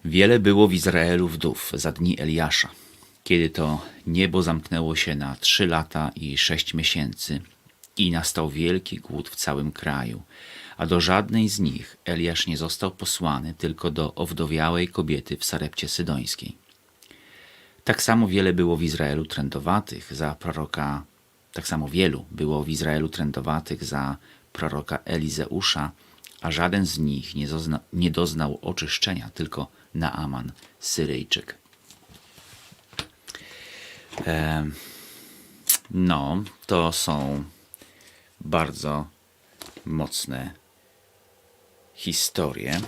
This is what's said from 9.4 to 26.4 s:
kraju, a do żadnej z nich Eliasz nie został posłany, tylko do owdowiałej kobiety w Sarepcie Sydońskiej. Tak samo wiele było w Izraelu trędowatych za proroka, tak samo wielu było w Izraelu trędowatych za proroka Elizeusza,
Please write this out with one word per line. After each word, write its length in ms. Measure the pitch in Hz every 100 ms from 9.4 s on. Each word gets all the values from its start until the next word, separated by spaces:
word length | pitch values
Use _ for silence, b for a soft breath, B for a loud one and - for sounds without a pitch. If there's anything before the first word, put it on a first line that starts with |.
| - 71 73
kraju, 500 | - 78 69 58 55 - B B B B B
a 100 | 82
do 140 | 87
żadnej 480 | 82 95 104 113 110
z 120 | 104
nich 360 | 82 65 - -
Eliasz 420 | - 85 85 82 -
nie 100 | 76
został 340 | 80 - 95
posłany, 640 | - 95 - 82 69 76
tylko 360 | 80 80 78 85
do 240 | 76 76
owdowiałej 760 | - 82 80 78 80 80 87 90
kobiety 480 | - 78 73 - 73
w 80 |
Sarepcie 440 | - - 76 - -
Sydońskiej. 680 | - 87 69 - - - - _ _ _ _ B B B B B B B B
Tak 180 | - 110
samo 260 | - 117 107
wiele 240 | 95 95
było 240 | 90 87 85
w 60 |
Izraelu 420 | 85 80 73 73
trędowatych 880 | 78 - 69 69 73 101 - - -
za 200 | 65 76
proroka, 680 | 78 87 78 73 - 71 69 - _ _ _ _
tak 160 | - -
samo 200 | 80 71
wielu 360 | 85 90 65 -
było 340 | 76 76 76
w 40 | 73
Izraelu 400 | 76 80 78 78
trędowatych 760 | - 73 69 71 78 - 71
za 320 | 71 71 69 71 B B B
proroka 460 | - 80 73 - -
Elizeusza, 880 | - 82 78 71 69 87 - 78 73 B B B B B